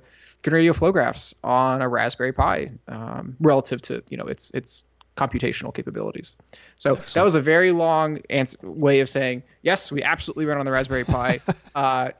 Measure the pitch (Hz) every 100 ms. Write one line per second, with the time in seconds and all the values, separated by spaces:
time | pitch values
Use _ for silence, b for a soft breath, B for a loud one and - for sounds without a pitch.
0 | b b b b - 160 165 165 165 185
1 | 120 - - - - 127 131 131 127 120
2 | 117 - 127 - 147 190 73 110 - 110
3 | 113 117 - 131 156 135 131 123 - 123
4 | - 123 - - - 131 127 - - _
5 | _ - 139 127 123 120 - - - -
6 | 53 - - - _ B B B 143 135
7 | - 165 196 160 139 160 185 170 165 160
8 | 156 151 - 139 131 - 95 90 143 139
9 | 131 135 131 123 - b - 190 - 143
10 | - 160 - 151 151 143 135 131 131 131
11 | 123 127 123 123 - - _ 143 135 131
12 | 127 -